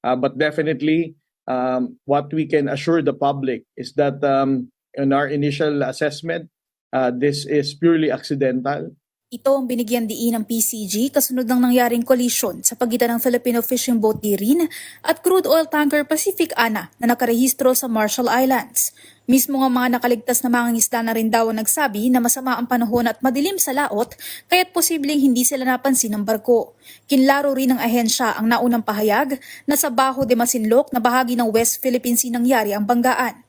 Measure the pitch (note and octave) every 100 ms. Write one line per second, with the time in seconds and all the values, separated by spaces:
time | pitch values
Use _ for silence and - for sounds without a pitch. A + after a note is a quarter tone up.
0 | - B2+ D#3+ - D#3 D3+ D#3 C#3+ D3+ D#3+
1 | D#3+ - _ _ - B2+ B2+ B2+ B2 -
2 | - C#3+ C#3+ D#3 D#3 D3+ C#3 C#3+ - E3
3 | C#3+ C3 C#3 C#3 C3 A#2 _ - B2 -
4 | C#3+ C#3+ C#3+ C3+ C3+ C3+ B2 _ _ -
5 | C#3 C#3 C#3+ D3 D3 C#3+ D#3 C#3+ C3 C3
6 | D3+ C#3+ E3 E3+ E3 _ _ _ _ C3
7 | B2+ B2 C#3+ C#3+ - D3 C#3+ - E3+ E3
8 | D#3 B2+ - C#3 C3 B2+ C3 D3 D#3+ -
9 | _ _ _ A#3+ C4 C#4 B3 A#3+ A3 A#3+
10 | A3 - A#3 A3+ G#3+ A3+ - A3+ G3 G#3
11 | C4+ C#4+ - B3+ A#3 B3 B3 B3 A#3+ A#3+
12 | A#3+ B3+ B3 - G#3+ - - - A#3+ A#3+
13 | A#3+ A#3 B3+ A#3+ B3 A#3 A#3 B3 - A#3
14 | G#3+ A3 G#3 G3 G#3 E4 D#4+ - - -
15 | - D#4+ F4+ F#4 - D#4+ D#4+ D4+ D4 D4
16 | D4 D#4 G4+ - E4 - A3+ G#3 F3 _
17 | A#3+ A#3+ A#3+ A#3 C4 - B3+ B3+ B3+ A3
18 | G#3+ - B3 A#3+ C4 B3+ - - - _
19 | - _ - C4 C#4 C4+ C4 B3 B3 A#3+
20 | B3 A#3 A#3+ A#3+ B3 A#3+ A#3+ A#3 - A#3
21 | A3+ A3+ A3+ A3+ A3+ A3 A3 - C#4+ G#3
22 | A#3+ B3+ A#3+ C4+ C4 A#3 A#3+ B3 A3+ A#3+
23 | A#3 - C4 B3+ D#4+ G4 - C4 D4 G#3
24 | B3 - - - _ F4+ F4+ F4 E4 E4
25 | C#4 D4 C4+ A#3+ B3+ C#4 B3+ B3+ C#4 C4
26 | A3 G#3 G#3 A3 - A#3 - _ - -
27 | - C#4 C4 C#4 C#4+ C4 C4+ B3 A#3 A#3+
28 | A3+ - A#3 - A3 A#3+ A#3+ A#3 A3 G#3
29 | G#3+ G#3 C#4 C4+ - - - C#4+ D4+ A#3
30 | C4+ C4 B3 A#3+ A#3+ B3 A3 A#3 C#4+ B3
31 | A#3 B3 B3 A#3+ A#3 A3 A3+ - C4 B3
32 | B3 A#3 B3 A#3+ A#3+ B3+ G#3 G3+ G#3 A#3+
33 | B3+ B3 A#3+ -